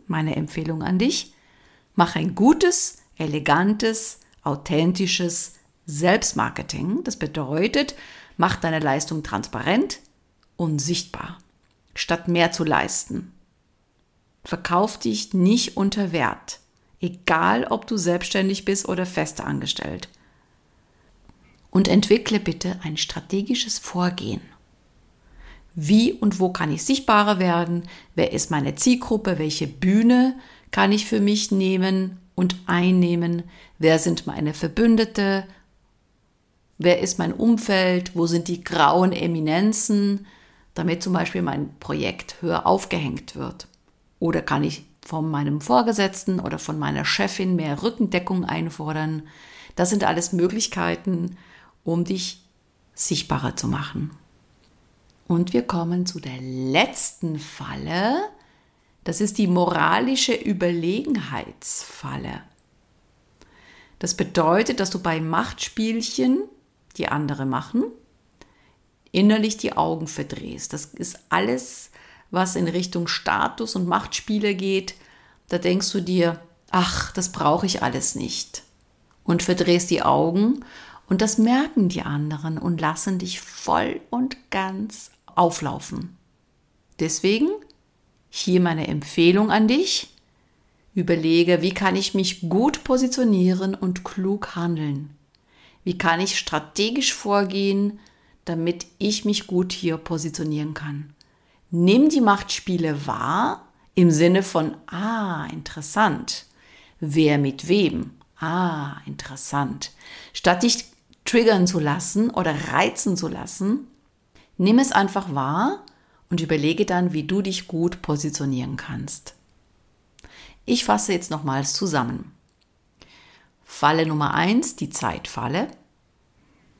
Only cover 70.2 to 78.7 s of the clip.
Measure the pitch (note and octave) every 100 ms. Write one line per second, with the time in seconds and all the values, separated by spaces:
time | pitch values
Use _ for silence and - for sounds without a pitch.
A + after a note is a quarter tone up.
70.2 | C#3+ - D#3 - - D3+ - - - -
71.2 | _ E3+ G#3 B3+ B3+ - - - - -
72.2 | _ F3+ F#3 F#3 E3+ F3 F3+ F3 E3+ -
73.2 | - - D3 - A3+ F#3+ F3+ F#3+ - -
74.2 | - G#3 G#3 F#3 F#3+ F#3+ F#3+ - - -
75.2 | _ _ - F3 F3+ F3+ F#3+ G3+ F3 F#3
76.2 | E3+ E3 - _ _ F#3 F3+ - - -
77.2 | F3+ - D3 E3 F#3+ - B2+ C3 - -
78.2 | - - - - -